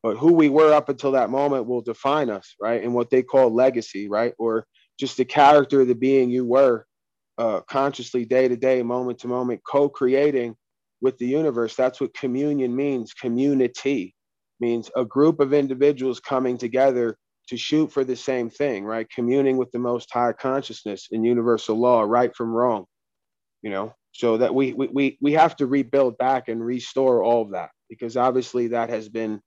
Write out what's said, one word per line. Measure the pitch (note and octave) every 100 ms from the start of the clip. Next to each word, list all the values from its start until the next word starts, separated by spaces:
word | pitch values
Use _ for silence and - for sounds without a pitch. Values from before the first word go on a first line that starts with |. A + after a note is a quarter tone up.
But | A2+ A2
who | D#3
we | E3+ D3+
were | C#3+ D#3
up | D3+ D3
until | C3 C#3
that | C3+ A2
moment | C3 C#3+ C3+ A2+
will | B2
define | A2+ A2+ C#3 D3+ B2+
us, | G2+ - _
right? | G#2 A#2
And | A2+
what | A#2+ A#2+
they | C3
call | B2+ C3+ B2+
legacy, | A2+ C3 A#2+ A2 G2 G2+
right? | G#2 A#2+ -
Or | A2+ A2 - _ _ -
just | C3+ -
the |
character | B2 D3 C#3+ D3 C3+ C#3
of | B2+
the |
being | A#2 C3 C3+ B2
you | B2
were, | A#2+ C3 C3+ A2+ - _ _ _ _ -
uh, | A2+ G2
consciously, | - C#3 C#3 C3+ A#2+ B2+
day | A2+ C3 C3
to | A#2+
day, | C3 C3
moment | A#2+ B2 B2+ A#2+
to | B2
moment, | B2 B2 A#2 -
co-creating | C#3+ C#3+ C#3+ B2+ C3+ D3 C#3 A#2+ A2+ _ _ _ _
with | C3 B2+
the | B2
universe. | C#3+ D#3+ A#2+ A2+ -
That's | B2+ B2+
what | B2+
communion | - C3+ B2+ D3 C#3+ B2+
means. | B2 C#3+ C3+ A2+
Community | - B2 A#2+ C#3 C3+ B2 - C3+ C3+ F#2 _ _ _ _ _
means | A#2+ A#2 A2 B2
a |
group | A#2 C3+ D3+ D3+
of | C#3
individuals | D3 C#3 B2+ C#3+ C3+ C3 A#2+
coming | - C3+ C3 B2
together | A#2+ B2+ C3+ B2 A#2 G#2+ _ _ -
to | B2
shoot | - D3+ D#3
for | C#3+
the | C3 B2
same | - B2+ A#2
thing, | - C#3+ G#2+
right? | G2+ A2+ A2+
Communing | - A#2+ C3+ C3+ C3
with | B2
the | A#2+
Most | B2 A#2+ -
High | A#2+ A#2+
consciousness | A2+ C3 C3+ C3+ A2 G#2+ G2 -
in | A2+
universal | A#2 A#2+ A#2 A2 - A2
law, | B2 A#2+
right | G#2 A#2 B2
from | - A#2
wrong, | A2+ B2 G#2+ F2+ _ _ _ _ _ _ _
you | D#3
know? | F#3+ A2+ _ _
So | - A#2 A2+
that | B2
we, | C3 C3+
we, | A#2 C3+
we, | C3+ C#3 -
we | C#3+
have | D#3 D#3+ -
to | C3+
rebuild | C#3 A#2+ C#3 C3 A2
back | B2+ C3+ A#2+
and | A#2
restore | A#2 B2+ A#2+ - C3 A#2+
all | G2+ A#2+
of | G#2+
that, | F#2+ D#2+ _ _
because | - A#2 B2
obviously | B2+ B2+ A#2+ B2 A#2
that | A#2 A#2
has | A#2 A2
been | A2+ A2 G#2